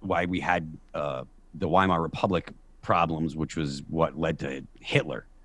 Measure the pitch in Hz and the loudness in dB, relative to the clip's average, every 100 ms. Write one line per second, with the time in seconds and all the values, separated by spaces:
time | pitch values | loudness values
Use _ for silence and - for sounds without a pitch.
0 | 95 87 87 90 85 87 80 78 - 80 | -2 0 0 0 0 0 0 -10 -10 -4
1 | 73 65 65 - - 78 90 87 95 85 | -4 -4 -8 -16 -18 -6 2 4 6 4
2 | 80 - 101 87 - - - - - 90 | 0 0 0 0 -2 -14 -20 -12 0 2
3 | 82 80 80 76 76 - 73 69 - 80 | 4 2 -2 -2 -4 -2 -4 -4 -4 0
4 | 80 69 82 78 73 67 65 - - 147 | 0 2 -2 -2 -4 -8 -12 -16 0 0
5 | 76 64 - - | 0 -6 -10 -20